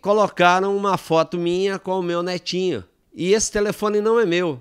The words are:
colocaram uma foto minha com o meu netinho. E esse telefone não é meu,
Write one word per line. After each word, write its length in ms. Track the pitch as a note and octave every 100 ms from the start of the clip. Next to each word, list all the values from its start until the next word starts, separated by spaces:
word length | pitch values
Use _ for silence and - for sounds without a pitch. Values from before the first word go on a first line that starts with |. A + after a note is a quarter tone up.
colocaram 720 | F#3+ G#3+ G3 - F3 F#3 G3 G3+
uma 220 | G3+ F3+
foto 400 | - D#3+ D#3+ F3
minha 400 | E3+ F3+ G3 F#3+
com 200 | F#3+ F#3+
o 20 |
meu 200 | F3 E3+
netinho. 640 | F3 F3+ - F3+ F#3 A#2+ F2+ _ _
E 180 | - F3
esse 180 | G#3+ -
telefone 520 | G#3 G#3 - G#3 G#3
não 180 | G#3+ A#3
é 60 | G3+
meu, 340 | E3+ F3+ B2+